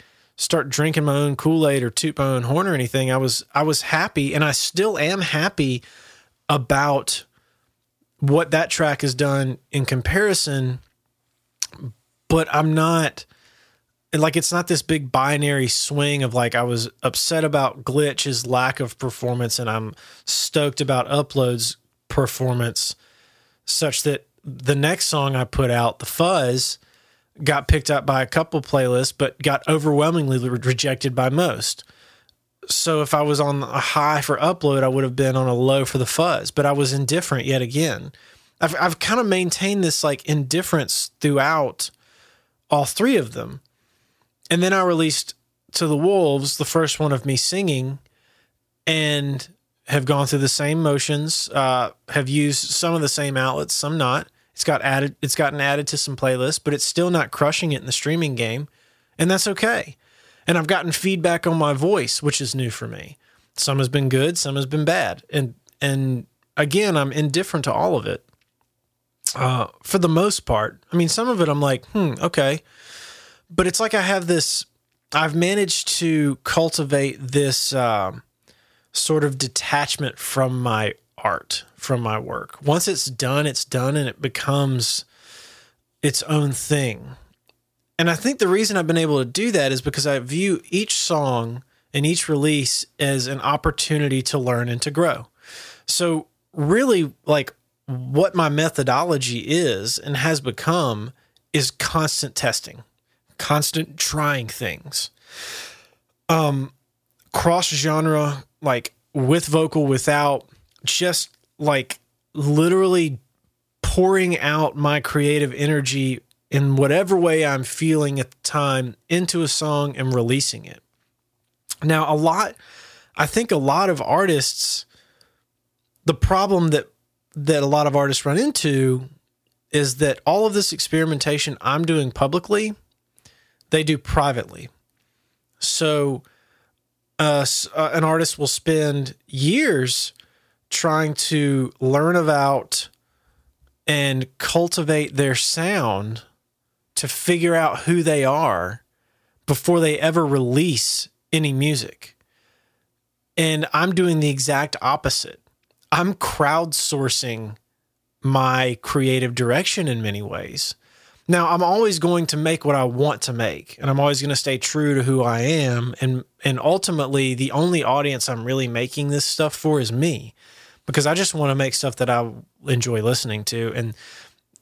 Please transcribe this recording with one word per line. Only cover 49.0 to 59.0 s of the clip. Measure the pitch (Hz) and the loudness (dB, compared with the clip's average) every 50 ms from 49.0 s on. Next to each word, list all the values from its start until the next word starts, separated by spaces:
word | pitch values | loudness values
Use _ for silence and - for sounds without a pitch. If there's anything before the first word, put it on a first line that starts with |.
| 156 151 147 143 143 139 139 131 - - - _ _ _ _ _ _ - | 0 0 0 0 -2 -2 -4 -6 -8 -12 -18 _ _ _ _ _ _ -2
have | 135 147 131 | -2 0 2
gone | 127 147 139 143 131 | 2 2 2 2 2
through | - 143 | 2 2
the | 135 135 | 2 0
same | - - 151 143 156 165 | 0 0 -2 -2 0 0
motions, | 165 151 143 143 - - 151 147 151 156 156 - - - | 2 2 2 0 0 -2 -2 -2 -2 -4 -4 -4 -4 -4
uh, | - 135 135 131 127 127 123 107 - _ _ - | -2 0 0 2 2 0 0 -4 -6 _ _ -4
have | - 147 139 127 | -2 -2 -2 0
used | 139 151 147 147 143 - - - | 0 2 2 2 0 -2 -4 -4
some | - - - 170 165 | -4 -2 0 0 0
of | 165 | 0
the | 151 139 | 0 0
same | - - 147 143 135 | -2 -2 -4 -2 -2
outlets, | 131 131 131 131 147 147 - - | 0 0 0 0 -2 -4 -4 -4
some | - - 143 156 160 | -4 -2 -2 0 0
not. | 139 127 127 147 - - _ _ _ _ _ | 2 2 2 0 -2 -6 _ _ _ _ _
It's | - - | -4 -2
got | - 151 135 - | 0 0 0 2
added, | 139 135 135 139 143 135 - | 0 0 2 0 -2 -4 -6
it's | - 139 - | -6 -4 0
gotten | - 156 139 143 147 | 0 0 0 0 0
added | 139 139 139 143 147 - | 0 0 0 0 -2 -4
to | - | -4
some | 147 - - 139 | -4 -6 -6 -4
playlists, | 123 - 135 127 127 127 135 156 - - | -2 0 0 0 2 0 -2 -2 -2 -2
but | 156 147 | -2 -2
it's | 143 - | -2 -2
still | - - - 175 180 | -2 0 0 0 2
not | 175 165 143 - - | 2 2 0 0 0
crushing | - 147 147 151 - - 165 147 | 0 0 2 2 0 -2 -2 -2
it | 131 | -4
in | - | -4
the | 131 123 | -4 -6
streaming | - - 143 156 170 170 147 135 | -4 -2 -2 -2 0 0 -2 -2
game, | 117 117 113 113 127 147 - _ _ _ _ _ _ | -2 -4 -4 -4 -6 -8 -10 _ _ _ _ _ _